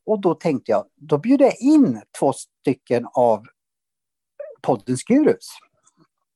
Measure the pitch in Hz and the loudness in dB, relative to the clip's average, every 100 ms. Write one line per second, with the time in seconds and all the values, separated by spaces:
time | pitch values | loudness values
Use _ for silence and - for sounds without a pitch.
0 | - 214 190 160 175 131 - 104 - _ | -6 -2 -2 -2 -4 -4 -2 -4 -4 _
1 | 147 147 220 277 262 - 254 311 214 110 | -4 -4 0 2 2 2 2 4 4 0
2 | - - 147 - - _ - 131 - 117 | -10 -4 -4 -4 -10 _ -4 -4 -2 -4
3 | 117 135 120 104 113 _ _ _ _ _ | -2 0 0 0 -4 _ _ _ _ _
4 | _ _ _ - 605 - - 120 - 127 | _ _ _ -20 -20 -12 -6 -4 -4 -8
5 | - 269 294 - - - _ _ _ _ | 0 2 2 -2 -6 -20 _ _ _ _
6 | 160 _ _ | _ _ _